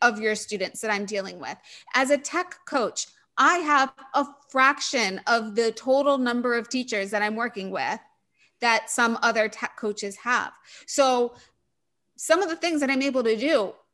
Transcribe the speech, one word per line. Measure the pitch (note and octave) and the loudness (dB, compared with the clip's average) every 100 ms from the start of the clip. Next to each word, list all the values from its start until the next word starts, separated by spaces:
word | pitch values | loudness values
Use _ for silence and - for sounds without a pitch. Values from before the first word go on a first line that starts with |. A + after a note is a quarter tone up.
of | A#3+ G#3+ | 2 2
your | A3 G#3 | -2 -2
students | - G#3 F#3 - | -4 -6 -6 -6
that | A3 | -4
I'm | G3+ G3+ | -4 -4
dealing | G#3 F#3+ F3+ | -6 -6 -10
with." | B2+ - - - - | -12 -12 -18 -20 -4
As | B3 C4 | 0 2
a | C#4+ | 2
tech | - E4 F4+ - - | 0 -6 -6 -10 -4
coach, | C#4+ G3+ - - _ _ - | -2 -2 -4 -10 _ _ 2
I | C#4 F4 | 4 4
have | D4+ C#4+ C4 - - | 2 2 2 -4 -4
a | C#4 C#4+ - _ | -2 -2 -8 _
fraction | C4 C4+ C#4+ - C4 G3 F#3+ - | 2 4 2 -2 0 -2 -2 0
of | A#3 A3 G#3 | 0 2 0
the | A3+ | 0
total | A3+ B3 C4+ C#4+ C#4 | -2 2 2 4 2
number | B3 A#3+ B3 A#3+ | 0 0 0 -2
of | A3+ | -2
teachers | B3+ B3 G#3+ G3 | -6 -4 -4 -2
that | G#3+ | -2
I'm | G#3 A3 | -2 -2
working | A#3 G#3 F#3+ | -4 -6 -8
with | F#3 B2+ A3 - _ _ _ _ _ | -4 -4 -4 -10 _ _ _ _ _
that | A#3+ A3+ - | 0 2 0
some | - A#3 A3+ | 0 0 2
other | A#3 A3 G#3+ | 0 2 0
tech | - - - | -4 -10 -6
coaches | G#3+ G#3 G3+ G3 | -6 -6 -10 -8
have. | A#3+ A#3+ - - - - - | -2 -2 -2 -12 -20 -20 -4
So | - C4+ B3 A#3+ - - _ _ _ _ _ _ - | 2 4 4 0 -4 -20 _ _ _ _ _ _ -14
some | - E4 | 0 2
of | F#4+ | 2
the | E4 | -2
things | E4+ D#4 | -2 0
that | C4+ | 0
I'm | C4+ | 0
able | C#4 B3+ | 0 0
to | A3+ A3 | 0 0
do | C#4 C#4+ G3 - _ | 2 2 0 -8 _